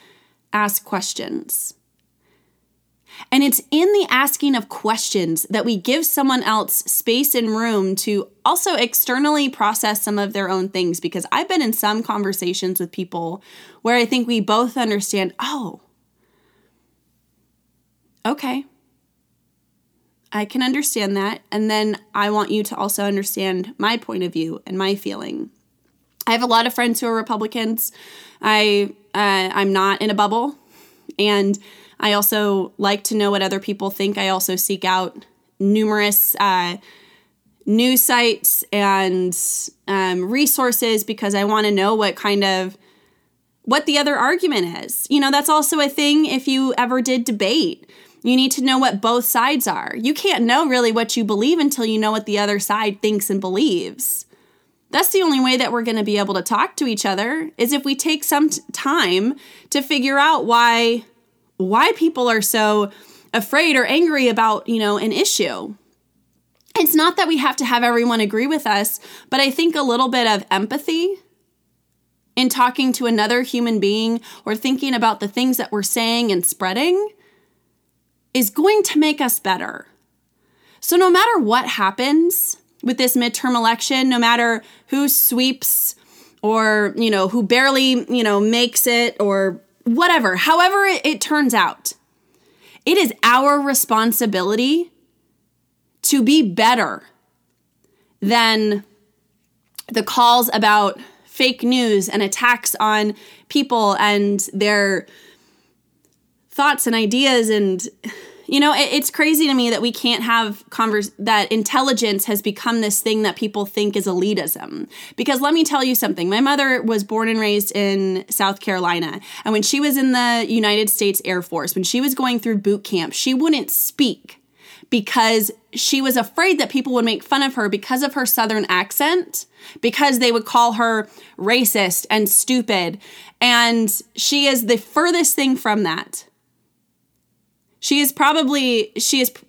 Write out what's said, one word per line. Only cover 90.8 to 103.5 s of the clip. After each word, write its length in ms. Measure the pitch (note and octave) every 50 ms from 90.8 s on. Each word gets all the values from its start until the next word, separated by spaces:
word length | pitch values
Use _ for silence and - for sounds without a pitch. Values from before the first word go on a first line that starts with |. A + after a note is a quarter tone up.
| G4
it, 220 | G4 F#4 C#4 -
it 140 | D#4 D4+ G3+
turns 340 | - - D4+ D4+ D4 B3 A#3
out, 380 | G#3 F3+ D#3+ - - - - - _ _ _ _ _ _ _ _ _ _ _ _ _ _ - - - _
it 140 | B3+ F4 G4+
is 140 | F4 A3+ - -
our 380 | - A#3 B3 B3+ C4+ C#4+ C#4+ C#4+
responsibility 1300 | C#4 C#4 C4+ - - - A3+ A3 A3+ A#3 A3+ - A#3+ G#3+ G3 F#3 F#3 G3 G#3+ A3 B3 C4+ D4+ E4 F4 E4+ _ _ _ _ _ _ _ _ _ _ _ _ _ _ _ _ _ _ _ _ _ _
to 200 | - - D4 C#4
be 200 | A3+ A3+ D4 D#4+
better 640 | C4+ G3 F3 A3 G#3+ A3+ B3 A#3 F#3+ C#3 G2 - - - _ _ _ _ _ _ _ _ _ _ _ _ _ _ _ _ _ _ _ _ _ _
than 640 | G3+ G3 A#3 A#3 A3+ A3+ A3 A3 G#3+ G#3+ G#3 G3+ G3+ _ _ _ _ _ _ _ _ _ _ _ _ _ _ _ _ _ _ - -
the 160 | - A3+ A3
calls 480 | G#3+ - - B3 A#3+ A#3+ A#3+ B3 A#3 A#3+
about 480 | - A3 A3 G#3+ G#3 G#3+ G3+ G3 - - - - - _ _
fake 380 | _ - - C4+ B3+ A#3+ -
news 480 | A#3+ A#3+ B3+ C4 B3 A3+ G#3+ G3 F3+ -
and 120 | - G#3
attacks 540 | G3+ G3 G3 - A#3+ A#3+ A#3+ A#3+ - - - -
on 360 | G#3+ G#3+ G#3+ G#3+ G#3+ G#3 G#3 - - - - - _
people 480 | -